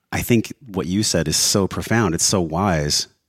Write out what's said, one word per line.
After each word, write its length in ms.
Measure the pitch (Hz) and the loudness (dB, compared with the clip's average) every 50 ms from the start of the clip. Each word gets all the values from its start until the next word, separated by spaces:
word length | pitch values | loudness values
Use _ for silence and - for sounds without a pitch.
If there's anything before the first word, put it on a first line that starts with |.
| _ _ | _ _
I 100 | - - | -6 -4
think 320 | - - 123 113 104 - - _ - 117 | 0 2 2 2 2 0 -8 _ -16 -10
what 180 | 95 92 - 87 | -6 -6 -4 -2
you 140 | 90 104 | 0 0
said 260 | 107 - - 85 78 78 | 0 0 0 0 0 0
is 100 | 78 - | 0 0
so 280 | - - - 107 95 90 | 0 2 2 2 0 0
profound. 460 | - - - - 110 113 113 92 82 | -2 -4 -4 0 2 2 2 2 0
It's 120 | 85 - | 0 0
so 140 | - - 95 | 0 2 0
wise, 640 | 87 78 80 85 101 101 85 78 73 76 - - - - _ _ _ | 0 0 -2 0 0 2 2 0 0 0 -2 -2 -4 -6 _ _ _